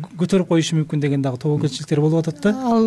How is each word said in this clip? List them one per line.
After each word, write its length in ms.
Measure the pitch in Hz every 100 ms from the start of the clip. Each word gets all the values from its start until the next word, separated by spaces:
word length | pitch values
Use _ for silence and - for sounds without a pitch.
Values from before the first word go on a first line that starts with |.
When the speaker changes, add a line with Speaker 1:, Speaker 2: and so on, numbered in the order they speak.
| 156 170
Speaker 1:
көтөрүп 300 | 170 196 175
коюшу 260 | 165 156 160
мүмкүн 240 | 156 151
деген 220 | 143 139
дагы 140 | 135 123
тобокелчиликтер 640 | 156 147 151 - 147 151
болуп 140 | 151 165
атат 220 | 160 160
да. 80 | 202 254 254
Speaker 2:
Ал, 180 | 226